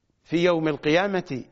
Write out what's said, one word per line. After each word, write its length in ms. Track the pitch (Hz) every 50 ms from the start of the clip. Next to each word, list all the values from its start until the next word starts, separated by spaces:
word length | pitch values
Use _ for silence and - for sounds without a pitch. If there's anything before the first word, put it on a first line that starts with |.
| _ _ _ _ _
في 140 | - 151
يوم 320 | 165 170 180 175 165 160 160
القيامة 760 | 151 139 - 151 151 170 190 202 196 185 170 - 143 123 - -